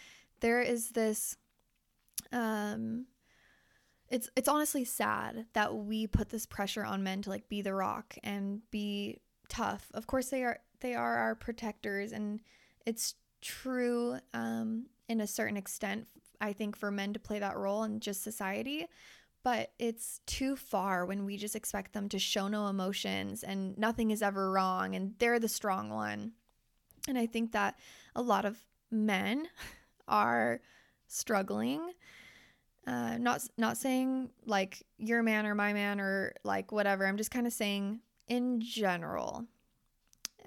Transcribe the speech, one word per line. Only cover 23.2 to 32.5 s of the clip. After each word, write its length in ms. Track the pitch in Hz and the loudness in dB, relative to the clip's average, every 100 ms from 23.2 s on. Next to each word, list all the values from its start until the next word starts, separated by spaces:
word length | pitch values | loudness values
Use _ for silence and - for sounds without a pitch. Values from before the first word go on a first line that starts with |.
| 196 208 | -2 -6
and 340 | 196 196 190 190 | -6 -4 -4 0
nothing 320 | 220 226 220 | 0 2 2
is 140 | 208 | 4
ever 260 | 202 196 190 | 2 2 2
wrong 460 | 190 185 185 190 185 | 4 2 2 0 0
and 180 | 196 - | -2 2
they're 200 | 240 240 | 4 4
the 80 | 226 | 2
strong 420 | - 214 190 214 | 0 0 0 0
one. 420 | 214 208 208 214 - _ _ _ _ _ - - | -2 -2 -2 -6 -10 _ _ _ _ _ -10 -2
And 80 | 254 | 0
I 120 | 233 | 0
think 240 | 226 226 | 0 0
that 260 | 214 202 - - - - - | 0 0 -2 -16 -20 -10 -2
a 80 | |
lot 220 | 240 196 202 | 2 2 2
of 120 | 226 - _ - | -4 -14 _ -4
men 580 | 220 214 190 196 262 330 - - - | 0 2 2 2 0 -2 -10 -16 -16
<laughs> 300 | _ _ - | _ _ 0
are 540 | 208 117 117 113 117 - - _ _ - | 4 6 4 4 0 -6 -20 _ _ -10
struggling. 840 | - - 202 190 208 240 294 339 349 - - - - - | -6 0 0 2 0 0 -2 -4 -10 -18 -20 -20 -20 -20